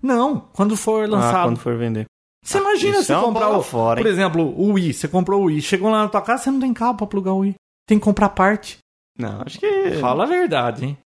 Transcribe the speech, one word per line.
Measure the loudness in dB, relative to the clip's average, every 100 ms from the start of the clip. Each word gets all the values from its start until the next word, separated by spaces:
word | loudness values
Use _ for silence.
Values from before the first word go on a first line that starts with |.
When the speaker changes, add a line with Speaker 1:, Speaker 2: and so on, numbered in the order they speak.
Speaker 1:
Não, | 0 0 0 -2 -8
quando | -2 0 0
for | 0 0
Speaker 2:
Ah, | 0
Speaker 1:
lançado. | 0 2 2 0
Speaker 2:
quando | -2
for | -4 -4
vender. | -2 -4 -6 _ _ _
Speaker 1:
Você | -4 -2
Speaker 2:
Ah, |
Speaker 1:
imagina | 2 2 2 2
Speaker 2:
isso |
Speaker 1:
você | 2
Speaker 2:
é | 2
uma | 2
Speaker 1:
comprar | 2 2
Speaker 2:
bola | 0
Speaker 1:
o, |
Speaker 2:
fora, | 0 0 2 2
Speaker 1:
por | 2
Speaker 2:
hein? |
Speaker 1:
exemplo, | 2 0 2 -2 0
o | 0
Wii. | 2 0
Você | -2 -2
comprou | -2 2 2
o |
Wii, | 2 0
chegou | -2 -2 0
lá | 0
na | 0
tua | -2
casa, | -2 -2
você | 0
não | -2
tem | -2
cabo | -2 -2 -2
pra | -4
plugar | -4 -2
o | 0
Wii. | -2 -4 _ _ _
Tem | 2
que |
comprar | 4 2 2
parte. | 2 2 2 -6 -20 _ _ _ -10
Speaker 2:
Não, | -8 -8
acho | -12 -6
que | -2 0 -2 0
Speaker 1:
Fala | 0 0
a | 0
verdade, | 0 0 0 -2 -4 -8
hein? | -8 _